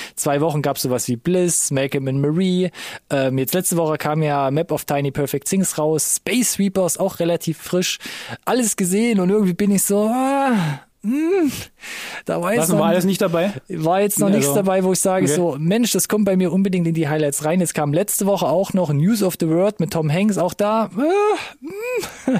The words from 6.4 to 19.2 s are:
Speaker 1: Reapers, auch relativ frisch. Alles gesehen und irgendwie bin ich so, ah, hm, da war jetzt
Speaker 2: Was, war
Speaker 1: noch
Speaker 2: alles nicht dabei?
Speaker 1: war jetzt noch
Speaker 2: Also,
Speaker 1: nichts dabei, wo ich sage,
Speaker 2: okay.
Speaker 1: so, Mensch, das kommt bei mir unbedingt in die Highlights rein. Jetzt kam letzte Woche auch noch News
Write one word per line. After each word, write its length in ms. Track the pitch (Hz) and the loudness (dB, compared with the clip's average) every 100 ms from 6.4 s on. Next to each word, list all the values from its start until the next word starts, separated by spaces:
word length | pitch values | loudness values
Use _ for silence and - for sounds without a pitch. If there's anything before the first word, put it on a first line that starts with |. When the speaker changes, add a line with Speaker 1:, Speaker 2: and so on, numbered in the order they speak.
| 226 - | 0 0
Speaker 1:
Reapers, 380 | 196 190 175 - | 0 0 0 0
auch 220 | 185 - | -2 -2
relativ 380 | 170 170 - 156 | -2 -2 -2 -6
frisch. 400 | - 180 180 - - - - - - | -2 -2 -2 -4 -10 -14 -14 -10 -2
Alles 300 | 240 220 - | 0 0 -2
gesehen 420 | 180 196 240 208 | 0 2 2 2
und 100 | 180 | 2
irgendwie 220 | 208 190 | 2 2
bin 180 | 175 202 | 0 2
ich 120 | 196 | 2
so, 200 | - 202 214 | 2 2 2
ah, 760 | 247 262 277 269 220 156 139 - _ | 0 0 0 2 2 0 -4 -12 _
hm, 480 | 202 277 320 392 294 - - _ - - - - - | -2 0 2 2 2 -2 -12 _ -14 -12 -12 -10 -4
da 180 | 165 | -2
war 80 | 180 | 0
jetzt 80 | 233 | 2
Speaker 2:
Was, 80 | 165 | 2
war 40 | 160 | 4
Speaker 1:
noch 80 | 165 | 4
Speaker 2:
alles 200 | 180 185 | 4 2
nicht 140 | 185 | 2
dabei? 320 | 196 165 196 190 - | 0 2 0 -4 -10
Speaker 1:
war 320 | 170 160 190 | -4 0 2
jetzt 180 | 208 - | 2 2
noch 80 | 202 | 2
Speaker 2:
Also, 100 | 208 | 4
Speaker 1:
nichts 160 | 202 | 2
dabei, 300 | 208 190 190 | 2 2 2
wo 80 | 185 | 2
ich 60 | 180 | 2
sage, 260 | 196 190 185 | 2 2 2
Speaker 2:
okay. 80 | |
Speaker 1:
so, 220 | 156 170 139 | 2 0 0
Mensch, 340 | 160 220 233 | 0 2 2
das 140 | 190 - | 0 0
kommt 180 | 214 202 | 0 2
bei 120 | 185 | 2
mir 160 | 180 | 2
unbedingt 320 | 190 196 185 165 | 2 0 0 0
in 80 | |
die 140 | 165 143 | 0 0
Highlights 340 | 156 147 - | 0 0 0
rein. 160 | 151 185 | 0 0
Jetzt 140 | 165 | 0
kam 180 | - 147 | 0 0
letzte 360 | 156 208 - 196 | 0 0 0 0
Woche 180 | 196 160 | 0 2
auch 280 | 165 196 | 0 0
noch 200 | 185 156 | 0 0
News 300 | 143 175 226 | 2 2 2